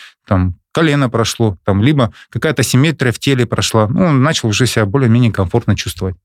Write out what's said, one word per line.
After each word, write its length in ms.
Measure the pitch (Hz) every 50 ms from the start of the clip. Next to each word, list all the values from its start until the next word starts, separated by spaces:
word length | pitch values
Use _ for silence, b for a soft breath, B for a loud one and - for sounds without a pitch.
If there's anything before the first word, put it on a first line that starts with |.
| B B B B _
там, 280 | - 98 90 92 92 87 - _ _ -
колено 360 | 156 165 151 143 147 135 113
прошло, 480 | 113 113 110 - - - 117 107 90 - -
там, 180 | 104 98 101 113
либо 280 | 143 156 139 117 95 B B B B
какая-то 340 | - 113 - 160 - - 120
симметрия 480 | - - 165 147 165 143 - 131 123
в 80 | 110 -
теле 260 | - 135 135 123 123
прошла. 420 | - - - - - - 110 107
Ну, 180 | 101 143 190 185
он 180 | 170 143 120 131
начал 240 | 156 160 - -
уже 180 | 113 101 - 127
себя 200 | 113 - 117 107
более-менее 460 | 98 101 139 131 113 113 123 123 110
комфортно 440 | - 101 92 85 - 117 - 113 92
чувствовать. 400 | - - 101 - - 98 92 85 _